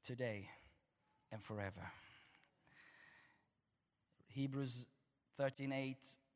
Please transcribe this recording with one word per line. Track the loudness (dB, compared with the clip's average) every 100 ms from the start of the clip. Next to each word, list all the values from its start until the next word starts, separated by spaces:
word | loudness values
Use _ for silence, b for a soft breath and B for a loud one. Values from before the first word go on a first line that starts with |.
today, | -4 2 2 2 -4 B B B B _ _ _ _
and | -4
forever. | 0 2 0 0 -8 B B B B B B _ B B B B B B B B B _ _ _ _ _ _ _ -10
Hebrews | 0 2 2 2 0 -4 _ _ _ _ 4
thirteen | 4 4 2
eight | 2 2 -2 -6 -8 _